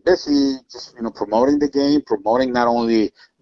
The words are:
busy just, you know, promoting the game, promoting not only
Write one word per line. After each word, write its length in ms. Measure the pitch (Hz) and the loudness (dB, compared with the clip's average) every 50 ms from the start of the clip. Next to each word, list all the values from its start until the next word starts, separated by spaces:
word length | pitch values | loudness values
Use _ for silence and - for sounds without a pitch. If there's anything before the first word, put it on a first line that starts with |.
| - | 0
busy 520 | 165 180 170 - 151 143 143 139 139 135 127 - - | 2 2 2 0 0 0 2 2 0 -2 -4 -10 -18
just, 240 | - 120 - - - | -20 -20 -20 -18 -14
you 60 | 123 | -10
know, 80 | 113 113 | -10 -10
promoting 480 | - - 107 101 107 113 127 143 147 147 | -8 -8 -6 -2 0 2 2 2 2 2
the 120 | 147 139 | 0 -2
game, 320 | - 139 139 143 147 147 - | 0 0 0 2 2 0 0
promoting 460 | - 113 101 95 107 117 127 131 127 | -2 -4 -4 -2 0 0 0 0 0
not 140 | 123 123 120 | 0 0 0
only 460 | 120 117 117 117 113 113 110 104 - - _ - _ _ _ | 0 0 0 0 2 2 2 0 0 -4 _ -20 _ _ _